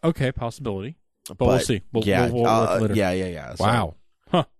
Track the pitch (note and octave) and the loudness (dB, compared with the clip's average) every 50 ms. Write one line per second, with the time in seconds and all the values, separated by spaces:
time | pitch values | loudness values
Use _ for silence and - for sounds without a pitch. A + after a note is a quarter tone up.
0 | - E3 E3 - C#3 B2+ C3 - B2 A#2 A#2 - C#3 A#2+ G2+ F#2+ F#2+ A#2+ E3+ _ | 0 -2 0 0 -2 -2 -2 -4 -6 -8 -8 -6 -6 -6 -6 -6 -8 -10 -12 _
1 | _ _ _ _ _ - - - B2+ - - B2+ - - B2 G2 - - - A2+ | _ _ _ _ _ -20 -4 0 2 4 4 4 2 0 -2 -2 -2 -4 -2 0
2 | A2 G2+ G2 F#2 F2 - A#2 A#2+ A#2 G#2 A2 A2+ A2 - F2 G2 A2+ G#2 G2+ G#2+ | 2 2 2 2 2 2 2 0 2 2 4 2 2 2 2 2 2 2 2 2
3 | G2 F#2 F2+ F#2+ F#2+ F#2 F2 D#2 C#2+ B1 B1 E2+ F#2 G#2 A#2 A#2+ G2+ D#2+ D#2 - | 2 2 0 -2 -2 -4 -6 -10 -12 -12 -4 0 0 2 2 2 0 -4 -8 -14
4 | _ _ _ _ _ - - F3+ C#3+ - _ | _ _ _ _ _ -2 0 0 0 0 _